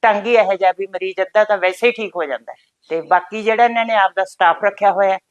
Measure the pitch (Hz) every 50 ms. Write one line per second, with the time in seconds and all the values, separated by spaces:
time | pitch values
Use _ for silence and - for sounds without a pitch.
0 | - 226 208 208 196 233 240 226 202 185 196 180 190 185 180 180 196 190 190 180
1 | 185 190 185 190 190 185 _ 214 214 208 208 196 180 185 185 - - 240 233 226
2 | 220 190 - 175 160 143 131 117 _ - - _ _ _ _ _ _ _ 156 165
3 | 160 160 180 180 - - 208 220 208 220 220 220 240 240 233 233 226 226 226 214
4 | 190 185 _ 190 190 190 - _ 190 170 170 - - 202 196 - 196 196 185 185
5 | 202 190 190 185 _ _